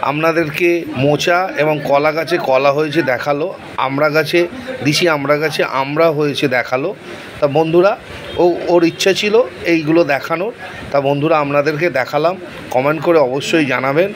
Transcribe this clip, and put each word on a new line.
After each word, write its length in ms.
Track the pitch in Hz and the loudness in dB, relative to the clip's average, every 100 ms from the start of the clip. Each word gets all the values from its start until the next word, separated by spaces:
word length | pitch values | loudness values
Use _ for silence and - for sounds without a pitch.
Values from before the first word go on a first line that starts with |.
| 117 | -2
আপনাদেরকে 580 | 147 160 165 160 151 175 170 160 104 | 0 0 0 -2 0 0 0 -4 -2
মোচা 420 | 135 147 175 175 185 143 | 0 2 2 0 0 0
এবং 120 | 151 151 127 | 0 0 0
কলা 220 | 139 151 | 2 2
গাছে 240 | 156 160 170 - | -2 -2 -2 2
কলা 220 | 131 139 139 | 2 4 2
হয়েছে 220 | 156 151 131 | 0 0 0
দেখালো, 340 | 120 - 147 170 - - - | -2 -2 -2 -4 -8 -14 -4
আমড়া 320 | 123 135 151 | -4 0 2
গাছে, 300 | 151 151 175 175 - - 262 | 2 0 0 0 -4 -12 -4
দিশি 220 | 139 151 175 | -2 2 2
আমড়া 280 | 151 139 147 | 0 2 0
গাছে 200 | 156 151 175 123 | 0 -2 -2 -2
আমড়া 280 | 135 147 165 151 | -2 2 2 2
হয়েছে 280 | 151 135 143 | -2 0 0
দেখালো। 420 | 123 113 131 156 214 - - - - | 0 0 0 0 -6 -14 -16 -16 -2
তা 60 | 147 139 | 0 2
বন্ধুরা, 340 | 160 170 190 233 - - - - | 4 4 4 2 -8 -16 -12 0
ও, 20 | 175 170 - | 2 2 2
ওর 100 | 175 | 4
ইচ্ছা 280 | 170 - 196 180 | 4 2 0 2
ছিল 140 | 214 214 254 - - | 2 2 2 -2 0
এইগুলো 280 | 170 151 160 | 0 2 2
দেখানোর। 480 | 160 139 - 165 202 - - - - | 2 0 -2 -4 -4 -8 -16 -14 -4
তা 80 | 139 | -2
বন্ধুরা, 360 | 139 143 147 156 | 0 0 2 2
আপনাদেরকে 420 | 143 143 143 151 175 | 2 0 0 0 -2
দেখালাম। 440 | 131 123 147 156 185 - - - | 0 -2 0 0 -2 -10 -16 -4
কমেন্ট 300 | 123 135 156 160 | 0 0 0 2
করে 120 | 165 | 4
অবশ্যই 480 | 131 135 139 165 143 | 4 0 -2 0 0
জানাবেন 420 | 127 131 139 190 | 0 0 0 0